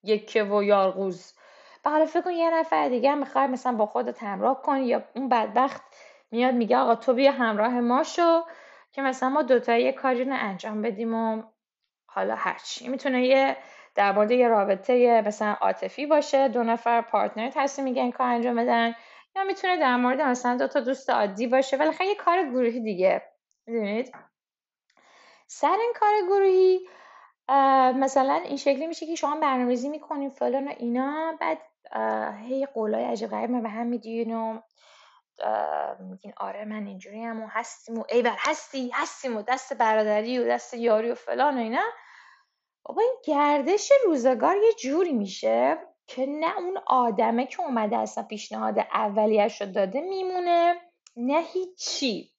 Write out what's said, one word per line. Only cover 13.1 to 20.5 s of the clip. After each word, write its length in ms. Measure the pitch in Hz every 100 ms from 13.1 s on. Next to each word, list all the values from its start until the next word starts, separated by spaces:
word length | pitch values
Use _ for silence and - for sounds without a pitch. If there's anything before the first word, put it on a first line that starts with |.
| 254 254
یه 320 | 269 269 - - - - -
در 160 | 202
مورد 200 | 196 214
یه 160 | 247 240
رابطه 760 | 220 196 190 - 247 240 233 208
مثلاً 260 | 208 214 208
عاطفی 440 | 196 185 190 - 285
باشه، 420 | 302 294 269 269
دو 160 | 240
نفر 380 | 226 233 233 233
پارتنر 500 | 233 208 202 214 240
تصمیم 320 | 294 277 277 269
می‌گیرن 260 | 254 247
کار 160 | - 247
انجام 280 | 240 240 233
بدن، 400 | 240 233 233 233 - - _ 381
یا 80 |
می‌تونه 340 | 392 381 370 359
در 180 | 269 247
مورد 260 | 247 262
مثلاً 360 | 294 247 247